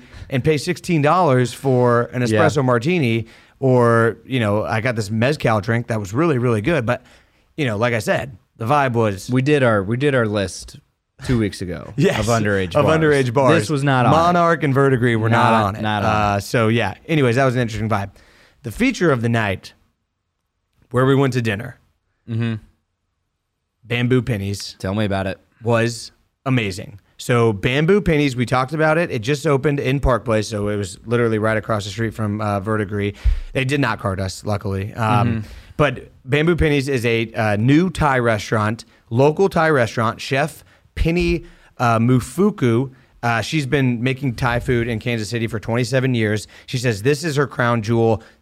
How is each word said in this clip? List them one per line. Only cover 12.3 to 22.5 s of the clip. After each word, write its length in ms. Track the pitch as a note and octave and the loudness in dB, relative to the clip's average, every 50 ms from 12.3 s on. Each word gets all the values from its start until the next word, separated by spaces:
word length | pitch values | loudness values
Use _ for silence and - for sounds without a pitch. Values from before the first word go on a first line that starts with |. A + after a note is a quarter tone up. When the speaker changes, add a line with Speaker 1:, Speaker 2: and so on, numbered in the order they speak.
| A#2 A2+ G#2+ G#2 G2+ F#2+ F#2+ E2+ - | 2 2 2 0 0 0 -2 0 0
Speaker 1:
of 100 | D3 C#3+ | 0 2
Speaker 2:
bars. 120 | D3+ D#3+ D#3+ | 2 2 2
Speaker 1:
underage 340 | D#3+ D3+ C#3+ C#3 C3 B2 A2 | 2 2 2 2 0 0 0
bars. 260 | C#3+ C3+ B2 A#2+ - | 2 2 4 2 2
Speaker 2:
This 100 | - - | 0 -2
was 140 | D3+ C3+ C#3+ | -2 -2 0
not 220 | C#3+ C3 B2+ A#2+ | 2 2 2 4
on 40 | A2+ D3 | 4 4
it. 20 | |
Speaker 1:
Monarch 480 | D#3+ E3+ F3 F3 F3 E3+ E3+ E3+ C#3 D3+ | 4 4 4 2 2 2 2 2 0 0
and 100 | C#3 B2+ | 0 2
Verdigris 440 | C#3 C#3 C3+ C3+ A2+ B2 B2 A#2 A2 | 4 4 4 4 2 2 2 2 2
were 100 | A2 A2+ | 2 2
not 220 | A#2 A#2 A#2+ A#2+ | 2 4 4 4
Speaker 2:
Not, 120 | A2+ A2+ G#2+ | 4 2 2
Speaker 1:
on 100 | F#2+ G2 | 0 -2
it. 60 | A2 | -4
Speaker 2:
not 220 | A2 G#2+ G#2+ G#2 G2+ | -4 -4 -2 0 0
on 300 | A2 G#2+ G#2+ G#2 G#2 G2+ | 0 0 2 0 0 0
Speaker 1:
Uh, 40 | |
Speaker 2:
it. 40 | G2+ | -2
Speaker 1:
so, 260 | - - - B2 A2+ A2 | -2 -2 0 0 2 2
yeah. 240 | A#2 A#2 G#2+ F#2+ - - - | 2 0 0 -2 -6 -10 -6
Anyways, 280 | - E3 D3+ C3+ A#2 A2+ | -2 0 2 2 2 2
that 100 | C3 C3+ | 2 2
was 100 | C3 A#2+ | 2 2
an 60 | B2+ | 0
interesting 280 | A#2+ G#2+ A2+ G#2+ A2+ G#2 | -2 -2 -4 -6 -4 -2
vibe. 200 | A2 G2 G2+ F#2+ - - _ _ _ _ - _ _ _ - | -2 -4 -4 -8 -12 -20 _ _ _ _ -20 _ _ _ -14
The 80 | A2+ | -12
feature 400 | G2+ - A#3+ C4+ A3+ - F3+ D#3+ | -4 0 0 0 0 2 2 2
of 100 | C3+ A#2 | 2 2
the 80 | A2+ A#2 | 0 0
night, 440 | A#2 A2+ G#2+ G2+ F#2+ - - - - _ _ _ _ _ _ _ _ _ _ _ _ _ _ _ _ _ _ _ _ _ _ _ | 0 0 0 -2 -4 -6 -8 -18 -20 _ _ _ _ _ _ _ _ _ _ _ _ _ _ _ _ _ _ _ _ _ _ _
where 140 | - B2 C3 | -2 2 2
we 80 | C3+ C3+ | 4 4
went 180 | C3+ C#3 C3 A#2 | 4 2 2 0
to 80 | B2+ | 0
dinner, 360 | A2+ A2+ G2+ F#2+ F2+ F#2 - _ _ _ _ _ _ _ _ _ _ A2+ | -2 -2 -4 -4 -8 -12 -14 _ _ _ _ _ _ _ _ _ _ -8
Speaker 2:
Mm-hmm. 260 | A#2 A2+ A#2 A2+ | -6 -4 -4 -4